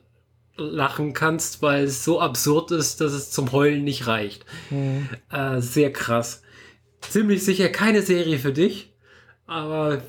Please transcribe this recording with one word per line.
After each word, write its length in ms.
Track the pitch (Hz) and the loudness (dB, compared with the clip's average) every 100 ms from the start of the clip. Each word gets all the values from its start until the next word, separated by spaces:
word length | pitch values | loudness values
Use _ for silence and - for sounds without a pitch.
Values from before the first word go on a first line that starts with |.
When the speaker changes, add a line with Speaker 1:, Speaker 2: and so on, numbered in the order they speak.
| _ _ _ _ _ - | _ _ _ _ _ -12
Speaker 1:
lachen 560 | 151 160 139 - 151 | -6 -2 -2 -2 -4
kannst, 480 | 131 160 160 - - | 0 0 0 -4 0
weil 240 | 147 143 139 | 2 2 0
es 180 | 127 | -2
so 160 | - 165 | 0 2
absurd 520 | 165 123 147 151 165 | 0 0 2 2 2
ist, 300 | 165 147 - | 0 -2 0
dass 120 | 151 | -2
es 180 | 139 131 | -2 -6
zum 200 | - 131 | -2 0
Heulen 320 | 139 147 147 | 4 4 2
nicht 240 | 143 131 120 | -2 -2 -2
reicht. 380 | 110 104 - - 160 - | -2 -2 -10 -18 -16 -8
Speaker 2:
Mhm. 380 | 139 139 135 139 123 - | -4 -2 -2 -4 -10 -10
Speaker 1:
Äh, 300 | 147 135 131 | -6 -2 -2
sehr 300 | 123 151 143 | 0 2 2
krass. 520 | - - 117 117 - _ - - _ _ _ | 0 -2 -2 -2 -10 _ -20 -20 _ _ _
Ziemlich 420 | - 202 214 196 | -2 0 2 2
sicher 260 | 196 190 180 | 2 2 2
keine 320 | - 214 208 | 2 2 4
Serie 340 | 190 175 165 147 | 4 2 2 0
für 140 | 139 | 0
dich, 400 | 135 196 - - _ _ - _ _ - | 2 2 0 -14 _ _ -20 _ _ -12
aber 540 | 165 156 156 151 139 | -10 -6 -2 0 -2